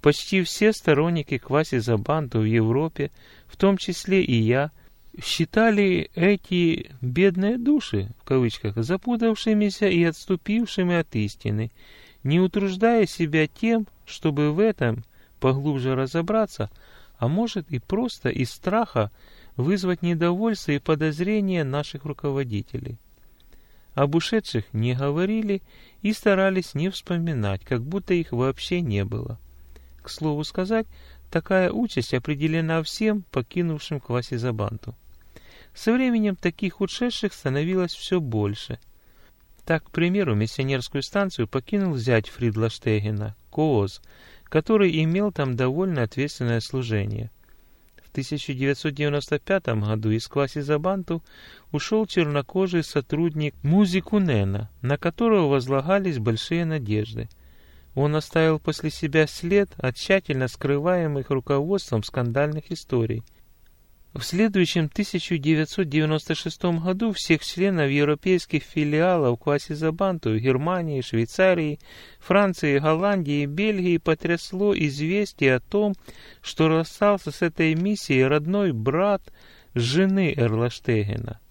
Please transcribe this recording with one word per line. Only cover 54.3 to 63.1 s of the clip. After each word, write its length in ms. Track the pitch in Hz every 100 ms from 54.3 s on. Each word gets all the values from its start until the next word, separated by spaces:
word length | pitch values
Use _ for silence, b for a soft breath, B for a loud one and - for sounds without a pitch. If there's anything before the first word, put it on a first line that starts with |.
| 117 98 101 110 -
на 160 | 123 143
которого 500 | 170 - 233 208 156
возлагались 720 | 139 123 135 147 196 190 139
большие 460 | 110 110 - 165
надежды. 640 | 165 156 110 107 110 110 113 b b b b b b -
Он 180 | 143
оставил 460 | 151 - 165 160 156
после 300 | - 156 156
себя 360 | - 160 156 151
след 440 | - 170 202 202 -
от 180 | 127 127
тщательно 500 | - 190 - 131 131
скрываемых 840 | - 139 143 156 180 160 143 127
руководством 760 | 135 - 139 151 196 - 113
скандальных 680 | 104 - 120 117 147 156 -
историй. 540 | 165 - 127 113